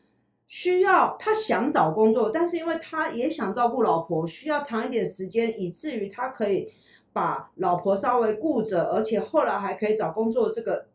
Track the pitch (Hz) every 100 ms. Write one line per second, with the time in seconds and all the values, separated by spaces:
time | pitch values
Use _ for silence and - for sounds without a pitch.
0 | _ _ _ _ - - 359 359 392 339
1 | - - 427 427 - 185 277 - 156 208
2 | 220 233 214 320 349 339 330 330 - 311
3 | 320 226 277 - 196 226 240 254 196 170
4 | - 160 170 - 302 294 233 226 254 240
5 | 180 185 185 220 226 220 175 - 302 233
6 | 196 - 262 - 202 180 - - _ -
7 | _ 196 165 139 - - 175 175 196 196
8 | 254 247 214 208 311 247 - 175 - 208
9 | 220 214 - 311 240 196 196 196 214 214
10 | 175 220 226 233 214 226 214 160 -